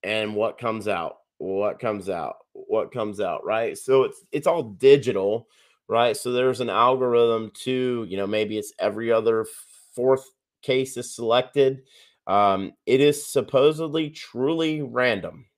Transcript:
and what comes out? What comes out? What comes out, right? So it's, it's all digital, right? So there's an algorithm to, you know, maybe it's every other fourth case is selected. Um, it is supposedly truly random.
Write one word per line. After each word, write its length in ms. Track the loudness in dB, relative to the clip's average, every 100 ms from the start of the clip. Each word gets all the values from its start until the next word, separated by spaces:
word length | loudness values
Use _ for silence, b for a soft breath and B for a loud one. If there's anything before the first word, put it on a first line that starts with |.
and 320 | -4 -4 -4
what 240 | -2 -2 -2
comes 300 | -6 -4 -4
out? 300 | -4 -4 -10 _ _
What 400 | -6 -2 -2 -2
comes 300 | -4 -4 -4
out? 300 | -6 -6 -10 _
What 380 | -20 -4 -2 -2
comes 300 | -6 -8 -4
out, 240 | -4 -4
right? 340 | -4 -2 -4 -8
So 240 | 2 4
it's, 220 | 4 -2 _
it's 160 | -4 0
all 160 | -2
digital, 800 | -4 2 6 6 4 -2 0 -2 -6 b b b _
right? 300 | 2 2 0
So 160 | -2
there's 280 | 0 0 0
an 100 | -2
algorithm 840 | 2 4 4 2 4 4 2 -4 -10
to, 440 | -4 -2 -2 -4 -6
you 80 | -4
know, 100 | -2
maybe 320 | -2 -2 -4
it's 140 | -8 -4
every 320 | -4 -2 0
other 340 | 2 2 0 -2 -10 -20 -20 _
fourth 340 | -2 2 2 0 _ _ _
case 340 | -2 -2 -2 -8
is 180 | -12
selected. 680 | -8 0 0 0 2 2 0 _ b b b -2
Um, 460 | 2 4 2 -4 -10 0
it 140 | 4
is 300 | 4 2 -2
supposedly 800 | -4 0 4 4 2 -4 -4 -6
truly 720 | -8 -14 -4 -2 0 -2 -2
random. 640 | -4 0 0 0 -4 -14 -20